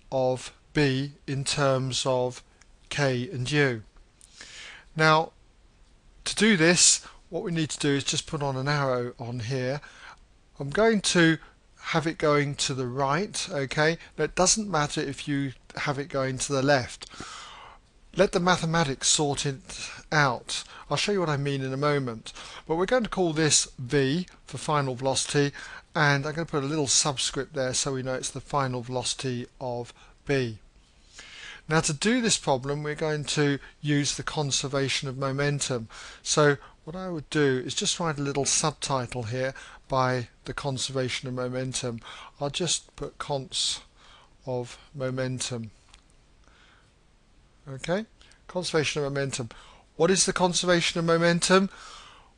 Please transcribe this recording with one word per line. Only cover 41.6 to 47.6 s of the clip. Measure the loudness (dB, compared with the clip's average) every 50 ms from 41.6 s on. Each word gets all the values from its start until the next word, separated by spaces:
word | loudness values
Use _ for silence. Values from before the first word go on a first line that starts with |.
| -4 -4 -4 -4 -4 -4 -6 -8 -10 -14 -16 -18 -18 -20 -10 -6
I'll | -6 -6
just | -2 -2 -2 0 -2 -2 -4 -10 _
put | -12 -12 -12 -10 -10
cons | -6 -4 -4 -4 -4 -6 -4 -2 -2 -2 -2 -4 -8 -14 _ -20 -20 -20 -20 -20 -20 _ _ _ -10
of | -6 -6 -6 -6 -8 -12 -18 -20 -18 -10
momentum. | -6 -6 -4 -2 -2 -2 -2 -4 -4 -6 -6 -6 -8 -8 -10 -14 -18 _ _ -20 -20 _ _ _ _ _ _ _ _ _ -20 -20 _ -20 -20 _ _ _ _ _ _ _ _ _ _ _ _ _ _ _ _ _ _